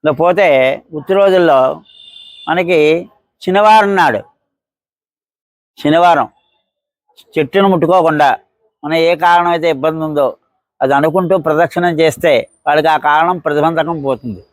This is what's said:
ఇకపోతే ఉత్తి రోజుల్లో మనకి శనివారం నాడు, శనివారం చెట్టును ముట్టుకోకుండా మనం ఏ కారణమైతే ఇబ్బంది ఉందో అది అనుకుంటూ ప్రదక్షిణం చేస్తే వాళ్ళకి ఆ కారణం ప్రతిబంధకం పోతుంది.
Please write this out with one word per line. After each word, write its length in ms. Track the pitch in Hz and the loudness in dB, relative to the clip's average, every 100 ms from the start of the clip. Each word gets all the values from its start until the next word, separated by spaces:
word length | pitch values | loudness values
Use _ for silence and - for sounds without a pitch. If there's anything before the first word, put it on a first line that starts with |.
ఇకపోతే 760 | 156 143 170 180 185 135 131 143 _ | -2 0 0 2 2 2 0 -2 _
ఉత్తి 200 | 156 139 | -14 -2
రోజుల్లో 680 | 190 196 185 170 135 131 156 _ - - - - - - | 0 2 4 4 2 0 -4 _ -20 -20 -20 -20 -18 -6
మనకి 600 | 170 175 170 151 165 175 _ _ _ | -4 -2 0 2 0 -4 _ _ _
శనివారం 540 | - 190 214 220 202 190 | -4 2 4 4 2 0
నాడు, 280 | 156 107 - _ _ _ _ _ _ _ _ _ _ _ _ _ _ - | 0 -2 -10 _ _ _ _ _ _ _ _ _ _ _ _ _ _ -8
శనివారం 460 | 147 160 175 160 113 _ _ _ _ _ _ _ _ _ _ 170 | -2 2 2 2 -2 _ _ _ _ _ _ _ _ _ _ -6
చెట్టును 280 | 139 196 196 | -2 0 0
ముట్టుకోకుండా 720 | 180 160 185 165 151 147 - _ _ _ _ | 0 2 2 2 0 0 0 _ _ _ _
మనం 100 | 147 | -6
ఏ 220 | 165 165 170 | -2 0 0
కారణమైతే 540 | 170 175 175 170 165 | 2 2 2 -2 -2
ఇబ్బంది 360 | 143 151 160 156 | -2 -4 -4 -4
ఉందో 320 | 147 131 - _ _ _ _ | -2 -2 -4 _ _ _ _
అది 120 | 135 | -2
అనుకుంటూ 440 | 139 156 175 175 185 | 0 0 -2 0 -2
ప్రదక్షిణం 640 | 156 156 165 - 175 156 | 0 -2 -2 -2 -4 0
చేస్తే 500 | 160 - 165 127 - _ - | 0 0 0 0 -2 _ -2
వాళ్ళకి 200 | 151 156 | 0 0
ఆ 100 | 156 | 0
కారణం 400 | 151 151 170 180 | 0 0 0 -2
ప్రతిబంధకం 640 | 156 147 156 165 156 165 | -4 -2 0 -2 -4 -4
పోతుంది. 420 | 139 123 123 92 _ | -4 -6 -8 -14 _